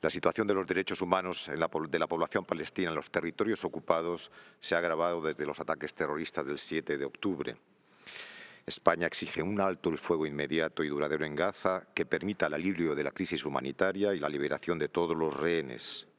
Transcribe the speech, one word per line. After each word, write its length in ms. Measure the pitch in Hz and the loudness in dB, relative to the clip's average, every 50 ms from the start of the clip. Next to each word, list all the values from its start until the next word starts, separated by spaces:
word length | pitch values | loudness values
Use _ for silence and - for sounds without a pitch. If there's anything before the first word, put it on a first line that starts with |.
| - | 2
La 80 | 78 | 2
situación 360 | - 90 87 90 85 - 110 | 0 4 2 2 4 4 2
de 80 | 104 104 | 2 4
los 120 | 95 95 | 2 2
derechos 340 | 90 95 87 95 - 101 - | 2 2 0 2 0 0 -2
humanos 480 | 92 87 92 92 92 92 87 - - - | 2 2 2 2 2 0 -4 -4 -4 -4
en 100 | 71 78 | 0 0
la 100 | 82 80 | 0 2
po-, 180 | - 80 80 | 2 -2 -4
de 120 | 78 67 85 | 0 0 0
la 80 | 80 | 0
población 380 | 78 85 82 82 82 - 104 92 | 2 2 0 0 0 0 -2 0
palestina 460 | - 85 82 76 - - - 92 85 | 0 -2 -4 -4 -6 -2 -2 -2 0
en 40 | 80 | 0
los 160 | 76 73 - | -2 -4 -2
territorios 540 | - 87 78 85 - - 107 107 110 - - | -2 -2 -2 -2 -2 0 0 0 0 0 -2
ocupados 640 | 87 - - 80 - 85 82 82 85 87 82 - - - - - - - _ | -4 -4 -6 0 2 2 2 2 0 -2 -4 -6 -12 -14 -20 -20 -20 -20 _
se 140 | - - 90 | -4 0 2
ha 40 | 85 | 2
agravado 440 | 87 87 80 80 82 87 87 85 78 | 4 2 2 2 2 2 2 0 0
desde 240 | 78 78 76 76 | -2 -2 0 -2
los 120 | 71 71 73 | -4 -2 -4
ataques 360 | 80 78 80 76 - 76 - | -2 -4 -4 -4 -4 -8 -4
terroristas 520 | - 80 73 71 76 82 - - - 73 | -2 -2 -2 0 -2 -2 -4 -2 -4 -2
del 120 | 65 73 71 | -2 -2 -2
siete 400 | - - 80 80 80 - 76 71 | -2 0 0 -2 0 0 -2 -2
de 60 | 69 | -2
octubre. 520 | 67 - - - 104 92 76 69 - 60 - _ _ _ _ _ _ - - - - - - - - - - - - - - - | -4 -6 -4 -2 -2 -2 0 -2 -6 -6 -10 _ _ _ _ _ _ -20 -20 -18 -16 -14 -14 -14 -14 -14 -16 -18 -18 -20 -16 -2
España 400 | - - - _ - 85 85 85 | 0 0 4 _ 4 4 6 2
exige 360 | 80 - - - 73 - - 80 | 0 0 0 -4 -4 -2 -2 -2
un 180 | 90 104 104 | 0 0 2
alto 300 | 98 95 92 82 - 90 | 2 0 0 0 0 -2
el 80 | 80 73 | -2 0
fuego 280 | - - 87 80 78 | 0 0 2 2 2
inmediato 560 | 76 71 73 73 69 76 80 80 80 - - 80 | -2 -2 -2 -2 0 2 2 2 0 0 -2 -2
y 60 | 76 | 0
duradero 360 | 73 71 73 73 76 76 76 | 0 0 0 0 0 0 -2
en 120 | 78 73 | -2 0
Gaza 500 | 73 87 101 101 - - 95 92 92 - - - | 0 0 0 0 0 0 0 0 0 -4 -6 -4
que 100 | - 85 | -4 -2
permita 420 | - - 82 - 98 104 - - | 0 0 -2 0 -2 0 2 0
el 80 | 78 73 | 2 2
alivio 400 | 73 85 95 98 80 82 82 73 | 0 0 0 2 2 2 2 2
de 100 | 71 76 | 2 0
la 80 | 69 - | -2 -2
crisis 320 | - 95 87 - 78 73 | -2 -2 -2 -2 -2 -2
humanitaria 680 | 76 69 67 64 67 69 - - 95 92 95 101 104 98 | -2 -2 -2 -2 -2 0 2 2 2 2 2 2 2 2
y 60 | 85 | 2
la 100 | 73 73 | 0 -2
liberación 500 | 73 71 71 73 67 73 - - 87 80 | 0 0 0 0 -2 -2 0 -2 0 0
de 100 | 73 73 | 0 0
todos 280 | - 90 85 82 82 | 0 0 2 2 2
los 180 | 80 80 78 71 | 2 2 0 0
rehenes. 720 | 69 73 85 85 82 76 67 62 58 - - - - - - _ | 0 0 2 2 2 0 -2 -6 -4 -4 -4 -4 -4 -8 -14 _